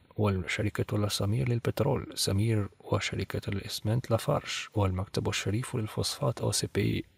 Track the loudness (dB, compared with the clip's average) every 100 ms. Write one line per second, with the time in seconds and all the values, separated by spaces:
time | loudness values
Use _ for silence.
0 | -8 0 2 2 0 0 0 0 0 0
1 | 0 0 0 2 2 2 0 2 2 0
2 | -2 -2 0 2 4 2 0 -6 -2 0
3 | 0 -4 -4 -4 -4 -4 -4 -4 0 0
4 | 2 0 2 0 -2 -8 -4 2 2 2
5 | -2 -2 0 -2 0 -2 -2 -4 -4 -2
6 | -4 -2 -2 0 0 0 0 0 0 0
7 | -4